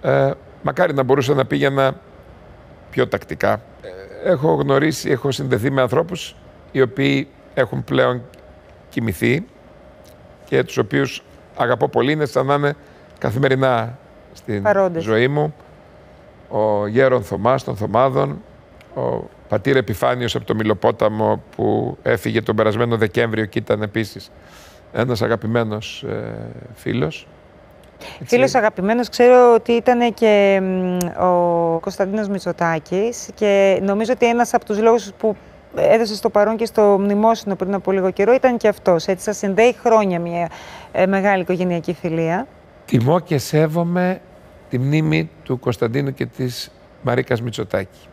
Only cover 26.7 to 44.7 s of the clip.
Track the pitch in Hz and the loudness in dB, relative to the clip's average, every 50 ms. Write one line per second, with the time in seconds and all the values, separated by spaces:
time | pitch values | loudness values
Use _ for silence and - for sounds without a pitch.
26.7 | - - - - - 117 139 160 160 - - - - - - - - - - - | -20 -12 -8 -4 -2 -2 -2 -4 -4 -10 -18 -20 -20 -20 -20 -20 -20 -20 -20 -20
27.7 | - - - - _ - - - - - 151 - - 240 262 269 - 262 208 214 | -20 -20 -20 -20 _ -20 -20 -18 -16 -16 -12 -4 0 0 0 2 2 2 0 0
28.7 | - - 180 196 226 240 240 202 - - 240 247 247 247 247 240 233 226 226 - | -2 -2 -2 -2 0 -2 -2 -6 0 4 6 8 8 8 8 8 6 4 4 2
29.7 | 233 233 226 - 247 240 240 240 214 - 233 220 214 202 202 196 196 190 190 185 | 0 2 2 2 2 2 2 0 0 2 2 4 4 6 4 4 4 2 2 0
30.7 | 185 185 185 180 180 180 180 175 - - - 185 180 175 175 175 170 170 170 165 | -2 -2 -2 -2 0 -2 -2 -4 -2 0 0 2 2 2 2 2 2 0 0 0
31.7 | 165 165 - 196 185 - 196 190 196 220 214 196 202 190 - 180 170 - 180 165 | -2 -2 -4 -6 -4 -4 -4 -2 -2 -4 -4 -4 -4 -4 -4 -6 -4 -2 -2 -2
32.7 | 165 160 156 - 180 185 202 233 240 - - - - - 220 208 196 196 196 196 | -2 -2 -4 -4 -4 -2 -2 -2 -4 -8 -14 -16 -8 -2 0 2 4 4 4 4
33.7 | 190 - 190 196 202 208 226 208 254 - 240 233 233 240 240 226 - 240 - - | 4 2 0 0 0 0 0 -2 0 2 2 2 4 2 0 2 0 -2 0 0
34.7 | 214 202 220 226 226 233 226 202 196 - - 220 202 - - - - - - - | -2 2 4 4 4 4 0 -6 -12 -4 -2 -2 -2 -2 -10 -20 -20 -20 -20 -12
35.7 | - - 151 - 208 226 233 208 214 196 - 220 - 208 208 208 226 220 233 220 | -6 0 4 4 4 4 4 0 -4 -4 -4 0 2 2 2 2 2 -2 -4 -2
36.7 | - - 214 208 202 190 196 202 202 208 208 226 - 190 - 202 196 180 190 185 | 2 4 4 6 4 4 2 0 0 2 2 2 2 2 -2 -6 -4 -4 -4 -4
37.7 | 202 196 180 - 190 196 185 190 180 - 202 214 247 262 - 254 247 233 - 220 | -4 -4 -2 -2 -2 0 0 -2 0 0 2 4 4 4 4 2 0 2 0 0
38.7 | 196 - - - 180 165 - - 190 175 - - 208 - - 202 196 180 226 247 | 0 2 2 2 2 2 2 -2 -4 -4 -2 -6 -6 -4 -4 -2 2 4 4 4
39.7 | 240 - - 240 226 220 214 190 180 170 170 170 170 175 170 165 - - - - | 4 2 2 2 4 4 4 2 -2 -2 -4 -4 -4 -4 -4 -6 -8 -14 -20 -20
40.7 | - - - - - - 185 190 196 196 190 202 196 190 180 - 180 170 180 180 | -20 -20 -20 -10 -2 0 0 2 2 2 2 2 2 2 2 -2 -2 -2 0 -2
41.7 | 175 170 160 - 175 - - 175 160 165 165 160 170 190 254 - - - - - | -2 -2 -2 -4 -6 -4 -4 -4 -2 -2 0 0 -2 -2 -4 -8 -14 -20 -20 -20
42.7 | - - - - - - 113 131 160 180 170 - 165 139 - - - 151 156 156 | -20 -20 -10 0 0 2 2 4 2 2 0 0 -4 -4 -2 0 0 2 2 2
43.7 | 156 175 170 170 175 180 180 180 185 - - - - - - - - - - - | 0 -2 -2 0 0 0 0 0 -2 -4 -8 -20 -20 -20 -20 -20 -20 -20 -14 -6